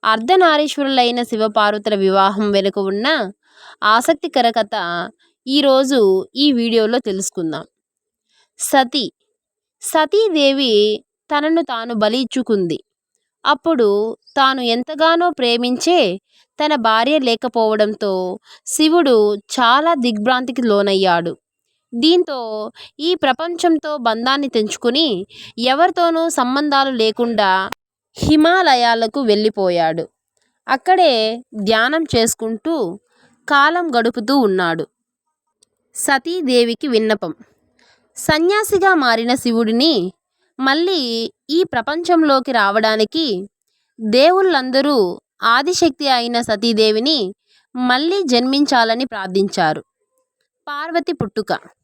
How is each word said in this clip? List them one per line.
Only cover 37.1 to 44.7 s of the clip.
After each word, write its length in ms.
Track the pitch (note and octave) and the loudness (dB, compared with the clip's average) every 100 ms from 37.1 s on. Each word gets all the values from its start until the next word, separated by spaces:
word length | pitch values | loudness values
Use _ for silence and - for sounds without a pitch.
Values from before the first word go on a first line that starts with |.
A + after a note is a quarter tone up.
| G#3+ F3+ - - _ _ _ _ _ _ - | -2 -4 -12 -18 _ _ _ _ _ _ -14
సన్యాసిగా 760 | - D#4 E4+ G#4 G#4 G4+ F#4+ | -2 0 2 0 0 0 2
మారిన 400 | F4+ C4 A3+ A#3 | 2 2 0 0
శివుడిని 600 | B3+ B3 A3+ A3+ A#3 D4+ C4 F3+ - _ _ _ - | -2 0 0 0 0 2 0 -2 -8 _ _ _ -6
మళ్ళీ 420 | C4 C#4+ F4 F#4 B3+ A3+ A3+ _ _ | -2 0 0 -2 -2 -4 -6 _ _
ఈ 100 | D#4 F#4 | -2 0
ప్రపంచంలోకి 800 | B3 A3+ D#4 F4 E4+ D#4 C4+ B3+ | -2 -4 -6 0 2 4 2 0
రావడానికి 760 | A#3+ G3+ G#3 A3 A3 G#3+ D#4 D#4 F3+ G3 _ _ _ _ _ | 0 2 2 0 0 0 -2 -2 -4 -8 _ _ _ _ _
దేవుళ్ళందరూ 1000 | A3 A#3+ D4+ F#4 F#4+ D4+ B3+ | 0 4 4 4 2 0 0